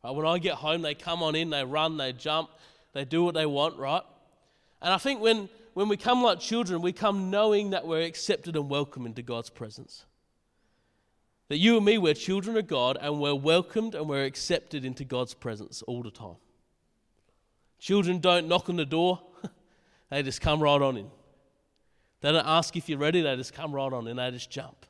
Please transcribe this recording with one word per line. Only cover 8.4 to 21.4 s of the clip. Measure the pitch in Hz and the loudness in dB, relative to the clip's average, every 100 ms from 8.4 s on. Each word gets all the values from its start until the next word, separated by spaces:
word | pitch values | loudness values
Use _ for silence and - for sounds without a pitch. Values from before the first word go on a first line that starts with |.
| 170 165 | -2 -6
and | 143 | -2
welcome | 143 143 135 120 | -2 -2 -6 -10
into | 113 | -10
God's | 120 117 117 | -8 -8 -8
presence. | - 113 107 - - - _ _ _ _ _ _ _ _ _ _ _ _ _ _ | -12 -14 -14 -20 -20 -20 _ _ _ _ _ _ _ _ _ _ _ _ _ _
That | 147 | 2
you | 202 233 | 6 6
and | 208 | 6
me, | 220 | 4
we're | 170 | 4
children | 147 - 190 196 226 | 2 0 -2 -2 -4
of | 196 | -2
God, | 143 123 135 | 0 0 -2
and | 147 147 | -4 -2
we're | 143 143 | 0 0
welcomed | 139 165 175 226 226 147 | 4 4 2 -4 -4 -6
and | 151 | -4
we're | 139 139 | -2 -2
accepted | - - 175 - 151 131 | -4 -4 -4 -4 -8 -8
into | 123 139 | -8 -6
God's | 123 123 | -4 -6
presence | - 127 107 104 - | -8 -10 -10 -12 -14
all | - 120 | -10 -8
the | 117 | -10
time. | - 104 82 _ _ _ _ _ _ _ _ _ _ _ _ _ _ | -14 -18 -18 _ _ _ _ _ _ _ _ _ _ _ _ _ _
Children | - 196 175 180 | 0 2 2 2
don't | 180 175 165 | 4 4 4
knock | 175 - | 0 0
on | 175 | -2
the | 143 | 0
door. | 156 180 180 - - | 2 2 2 -6 -16
<laughs> | - _ _ _ _ _ _ | -16 _ _ _ _ _ _
They | 139 | -4
just | 135 127 | -4 -2
come | - 151 | 0 4
right | 151 143 | 6 6
on | 139 123 | 4 0
in. | 101 - _ _ | -8 -18 _ _